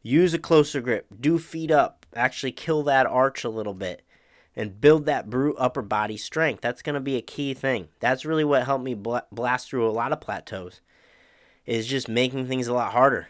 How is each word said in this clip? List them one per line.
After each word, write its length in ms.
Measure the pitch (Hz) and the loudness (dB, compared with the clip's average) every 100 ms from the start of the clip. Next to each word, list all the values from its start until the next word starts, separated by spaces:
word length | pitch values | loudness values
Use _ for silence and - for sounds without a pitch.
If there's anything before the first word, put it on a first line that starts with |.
Use 300 | 117 143 180 | 2 4 4
a 60 | 160 | 2
closer 420 | - 160 143 139 | 4 4 4 -2
grip. 260 | 120 107 - 101 | -2 -4 -4 -4
Do 200 | 139 165 | 0 0
feet 320 | 160 160 160 | -2 -8 2
up. 340 | 147 120 - _ - | 2 2 -4 _ -4
Actually 360 | 127 - 131 | -4 -2 -8
kill 320 | - - 156 | -8 -4 -2
that 220 | 143 135 127 | 2 4 4
arch 380 | 127 135 131 | 2 0 0
a 60 | 120 | -8
little 240 | 110 104 | -6 -8
bit. 280 | 95 92 - _ _ _ _ _ - | -6 -8 -8 _ _ _ _ _ -8
And 240 | 104 98 | -8 4
build 240 | 143 156 147 | 6 6 4
that 240 | 135 101 | -2 -2
brute 260 | 123 143 - | 0 0 0
upper 240 | 127 135 | -2 -2
body 360 | 101 110 107 107 | -2 -2 -2 -6
strength. 420 | - 156 160 107 | -8 -2 -2 0
That's 220 | 120 123 | -4 -4
gonna 180 | - 143 | -6 -4
be 160 | 135 131 | -2 -4
a 60 | |
key 320 | - - 143 | -4 -6 -6
thing. 340 | - 135 117 85 _ | -4 -2 -2 -6 _
That's 240 | 120 131 156 | -2 0 -2
really 180 | 156 | 0
what 220 | 147 139 123 | 2 2 2
helped 180 | 135 | -2
me 100 | 131 | -2
bla-, 340 | 110 107 120 - | -6 -4 -4 -6
blast 380 | - 120 127 - | -4 -2 -2 -2
through 200 | 131 113 | -2 0
a 20 | |
lot 200 | 110 123 | 0 -2
of 80 | 151 | -4
plateaus. 640 | - 98 - 98 90 - _ _ _ _ _ _ _ _ - | -6 -10 -8 -12 -12 -16 _ _ _ _ _ _ _ _ -6
Is 180 | 113 113 | -4 -2
just 240 | 135 123 | -4 -2
making 380 | 113 127 135 127 | 0 0 -2 -4
things 200 | 131 120 | -4 -2
a 60 | |
lot 180 | 123 107 | -2 0
harder. 360 | 117 135 107 | 4 4 2